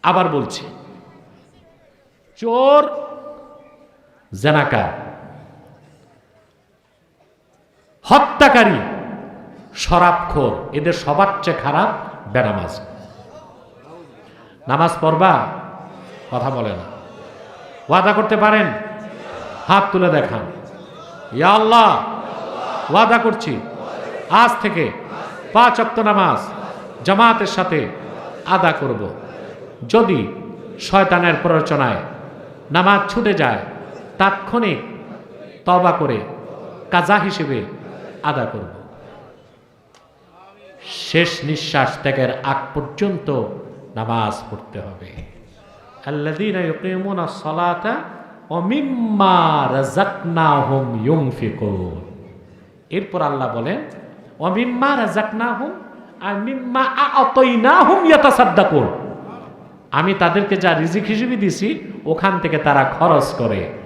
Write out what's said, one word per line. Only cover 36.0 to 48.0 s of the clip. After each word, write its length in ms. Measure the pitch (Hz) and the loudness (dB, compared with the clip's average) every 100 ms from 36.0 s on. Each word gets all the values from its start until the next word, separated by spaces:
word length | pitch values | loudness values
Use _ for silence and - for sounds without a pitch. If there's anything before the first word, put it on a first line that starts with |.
| 147 113 - - - - - - - | 0 -2 -6 -14 -14 -16 -16 -16 0
কাজা 260 | - 143 202 | 0 4 2
হিসেবে 460 | 202 - 147 127 104 - - - - - | 2 -2 -4 -4 -6 -12 -16 -16 -18 -6
আদা 220 | 147 139 113 | -4 -2 -4
করব। 220 | 110 92 - - - - - - - _ _ _ _ _ _ _ _ _ _ - - - - - | -6 -12 -16 -20 -20 -20 -20 -20 -20 _ _ _ _ _ _ _ _ _ _ -20 -20 -20 -20 -16
শেষ 600 | - - 165 170 - 139 | -12 0 2 2 -2 -4
নিঃশ্বাস 520 | 151 - 147 131 - | -6 -2 0 0 0
ত্যাগের 380 | 143 135 123 - | -2 0 0 -2
আগ 120 | 139 139 - | -4 -4 -4
পর্যন্ত 720 | 151 147 - 202 180 - 135 107 98 - - - 113 | -8 -8 -4 -2 -2 -2 -2 -4 -8 -14 -18 -14 -8
নামাজ 480 | 113 113 107 104 - | -4 -2 -2 -4 -12
পড়তে 280 | 104 - 101 | -16 -14 -14
হবে। 280 | 92 92 95 - - - - - - - - - - | -14 -16 -16 -16 -18 -20 -20 -20 -20 -20 -20 -16 -8
"আল্লাযীনা 560 | 147 151 156 214 190 | -6 -6 -4 -4 -2
ইউকিমুনাস 840 | 170 156 185 185 196 190 165 - | -4 -4 -4 -4 -4 -4 -6 -6
সালাতা 520 | 156 156 180 170 208 277 | -6 -2 -2 -2 -4 -6